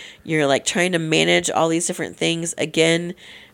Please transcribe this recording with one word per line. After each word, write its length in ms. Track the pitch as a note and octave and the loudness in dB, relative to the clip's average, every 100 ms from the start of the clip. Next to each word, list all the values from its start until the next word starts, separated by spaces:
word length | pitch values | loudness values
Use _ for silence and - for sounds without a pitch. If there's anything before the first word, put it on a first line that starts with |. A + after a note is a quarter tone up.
| - - | -18 -18
You're, 220 | - D#3 C#3 | -4 0 2
like, 180 | C3+ | 2
trying 280 | - - F3+ | 0 0 0
to 60 | E3+ | 0
manage 520 | D#3+ D#3+ E3 F3 F3+ | 2 2 4 2 0
all 180 | - E3 | 0 2
these 180 | E3 F3 | 0 -2
different 300 | F#3 A2 F2+ | -6 -8 -4
things. 380 | E3 E3 E3 - | -2 -2 -6 -6
Again, 560 | D3+ D#3+ D#3+ E3 F3 - - - - | -4 2 2 2 -2 -12 -18 -20 -20